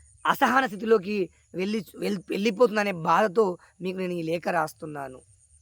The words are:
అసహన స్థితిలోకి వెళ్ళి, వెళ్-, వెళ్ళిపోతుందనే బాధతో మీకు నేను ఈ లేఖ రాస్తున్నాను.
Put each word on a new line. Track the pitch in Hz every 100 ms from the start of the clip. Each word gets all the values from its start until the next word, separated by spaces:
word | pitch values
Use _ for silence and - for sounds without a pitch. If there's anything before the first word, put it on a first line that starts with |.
| - - 156
అసహన | - 254 254 254
స్థితిలోకి | 190 220 220 185 208 170 _ _
వెళ్ళి, | 165 196 220 - -
వెళ్-, | 180 202 -
వెళ్ళిపోతుందనే | 185 214 196 247 214 202 175 165
బాధతో | 170 214 180 202 170 - -
మీకు | 180 185
నేను | 180 175
ఈ |
లేఖ | 160 170 196
రాస్తున్నాను. | 175 156 - 156 147 135 127 _ _ _ -